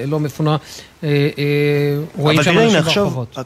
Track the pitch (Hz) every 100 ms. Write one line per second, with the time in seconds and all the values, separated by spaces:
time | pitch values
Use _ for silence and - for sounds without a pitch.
0 | 135 151 147 - 151 156 - - - -
1 | 156 143 147 - 143 147 147 143 143 143
2 | 156 - 147 156 151 180 226 175 160 202
3 | 196 127 113 135